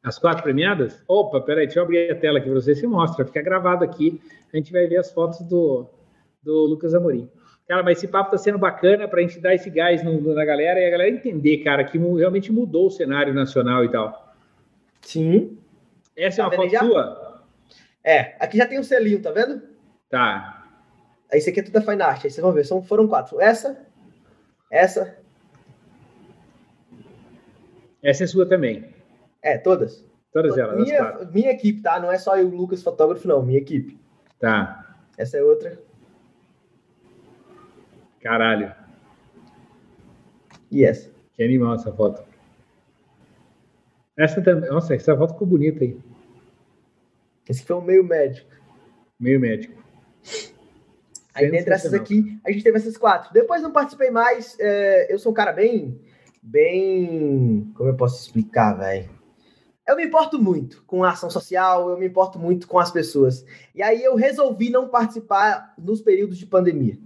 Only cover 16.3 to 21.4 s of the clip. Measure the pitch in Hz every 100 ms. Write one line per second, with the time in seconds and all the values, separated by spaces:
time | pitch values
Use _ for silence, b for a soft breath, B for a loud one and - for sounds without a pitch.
16.3 | 180 196 180 180 220 233 185 123 - -
17.3 | - _ _ _ b b b - 180 -
18.3 | - 165 214 247 269 - 254 214 202 165
19.3 | 165 247 285 - _ _ _ _ 127 120
20.3 | 98 95 - - _ _ _ _ _ _
21.3 | 151